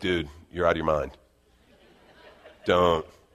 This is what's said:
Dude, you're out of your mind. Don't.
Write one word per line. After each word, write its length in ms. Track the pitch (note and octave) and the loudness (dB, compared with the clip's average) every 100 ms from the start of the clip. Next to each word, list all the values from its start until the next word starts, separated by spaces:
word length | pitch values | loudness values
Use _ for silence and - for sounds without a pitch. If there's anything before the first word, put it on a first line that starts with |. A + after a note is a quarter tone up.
Dude, 260 | F#2+ F2+ D2 D2+ - | -2 -2 -4 -12 -18
you're 140 | E2+ | -2
out 60 | F2 | 0
of 60 | E2 | 0
your 80 | |
mind. 260 | D#2+ D#2 C2+ - _ _ _ _ _ _ _ _ _ - - - - - | 0 -2 -4 -12 _ _ _ _ _ _ _ _ _ -20 -20 -20 -20 -16
Don't. 400 | - F2+ F2+ E2 D#2 - _ | 0 2 4 2 -2 -18 _